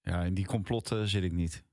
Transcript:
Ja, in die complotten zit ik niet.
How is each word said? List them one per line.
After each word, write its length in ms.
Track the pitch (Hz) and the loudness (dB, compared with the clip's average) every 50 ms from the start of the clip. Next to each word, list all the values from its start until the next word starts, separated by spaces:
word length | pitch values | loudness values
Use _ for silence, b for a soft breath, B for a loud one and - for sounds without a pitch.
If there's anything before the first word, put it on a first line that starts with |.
Ja, 220 | _ - 85 87 87 | _ -2 -2 0 0
in 100 | 90 92 | 0 0
die 120 | 95 98 | 0 0
complotten 640 | - - 110 98 - 117 113 - - 113 110 107 | 0 0 -2 0 0 -2 -2 0 0 0 0 2
zit 160 | 101 95 98 92 | 2 2 2 2
ik 80 | 90 | 2
niet. 320 | 82 87 85 82 - - - _ | 2 0 0 0 -2 -8 -16 _